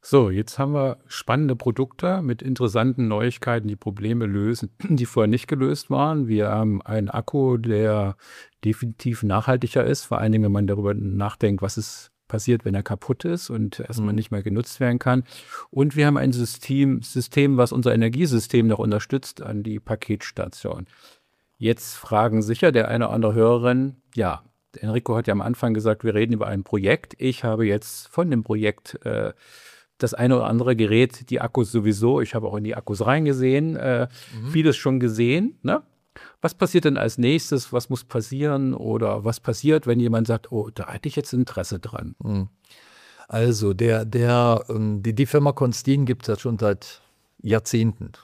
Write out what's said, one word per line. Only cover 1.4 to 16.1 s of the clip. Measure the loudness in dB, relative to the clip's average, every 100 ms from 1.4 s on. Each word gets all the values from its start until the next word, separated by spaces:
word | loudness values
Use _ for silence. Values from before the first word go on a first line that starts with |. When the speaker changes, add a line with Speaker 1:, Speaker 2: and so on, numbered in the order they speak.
| 2 0
Speaker 1:
Produkte | -2 -2 -4 -2 -2 -2
mit | -2 -4
interessanten | -4 -2 0 2 0 2 0
Neuigkeiten, | 0 -2 -2 -4 -2 -4
die | -6
Probleme | -8 -6 -2 -2 -2
lösen, | 0 -2 -2 -6 _
<clears throat> |
die | -2 0 0
vorher | 2 2
nicht | 2 -2
gelöst | -2 0 -2 -2
waren. | -2 0 0 0
Wir | 0 0
haben | 0 0 -2
einen | -4 -4 -2
Akku, | -4 -4 0 2 0
der | 0 0 2 2 -2 -4 -14 -20 -20 _ -4
definitiv | -2 -4 -6 -6 -2
nachhaltiger | 0 0 2 0 0 0 0
ist, | -2 -2
vor | -2
allen | 2
Dingen, | 2 2
wenn |
man | 2 0
darüber | 0 0 -2
nachdenkt, | -2 -2 -4 0 0 0
was | -2 -6
ist | -8 -12 -20 _ _
passiert, | -6 0 0 0
wenn |
er | -4
kaputt | -2 -8 -4 -4 -2
ist | -6 -6
und | -4 -4 -6
erstmal | -10 -4 -2
Speaker 2:
Mhm. | -2
Speaker 1:
nicht | -4
mehr | -6
genutzt | -4 -4 -4 -2
werden | -2 0
kann. | 2 0 0 -12 -18 -18 -10
Und | 0 0 4
wir |
haben | 2